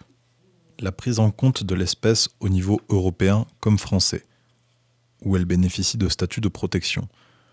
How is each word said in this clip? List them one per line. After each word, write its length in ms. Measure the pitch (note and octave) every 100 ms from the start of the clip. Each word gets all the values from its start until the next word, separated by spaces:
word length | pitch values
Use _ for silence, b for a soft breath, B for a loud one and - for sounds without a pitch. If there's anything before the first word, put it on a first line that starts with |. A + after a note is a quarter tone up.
| _ _ _ _ _ _ _ -
La 140 | F#2+
prise 260 | F#2 B2+ A2+
en 120 | A2
compte 320 | - C3+ -
de 120 | G2
l'espèce 540 | F#2 F2+ - G#2+ A2+ - -
au 80 | G2+
niveau 320 | F#2 F#2+ G#2+ -
européen 580 | G2+ F#2 F2 F#2+ G#2 A#2 _
comme 180 | A2 G#2
français, 460 | - F#2+ - - - _ _ _ _ _ _ _ _ _
où 140 | G2 F#2+
elle 100 | F2+
bénéficie 500 | F2+ F2+ - F#2 A#2
de 120 | F#2
statuts 340 | - F2+ -
de 60 | G#2+
protection, 600 | - - F#2 - - - b b b b